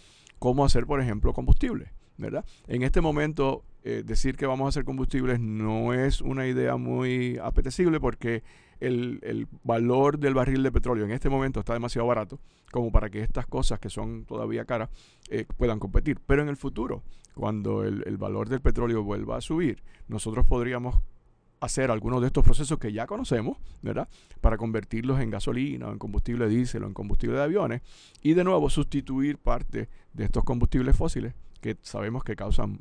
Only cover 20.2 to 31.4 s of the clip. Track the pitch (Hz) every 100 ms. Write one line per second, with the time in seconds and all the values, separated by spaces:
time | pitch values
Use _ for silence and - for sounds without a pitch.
20.2 | 113 113 123 123 120 123 123 - - -
21.2 | _ _ _ _ 127 - 131 110 113 127
22.2 | 127 139 - - 143 151 113 104 117 -
23.2 | 262 240 117 277 - - 113 104 - -
24.2 | _ - - 110 113 110 98 113 127 131
25.2 | 120 107 127 123 143 127 117 104 107 135
26.2 | - 120 113 113 123 110 101 101 104 -
27.2 | 113 127 147 196 139 117 - - - -
28.2 | 147 170 180 180 147 147 139 143 131 131
29.2 | 143 139 - 120 - 113 110 - - -
30.2 | 104 120 110 120 120 143 127 143 160 127
31.2 | 113 -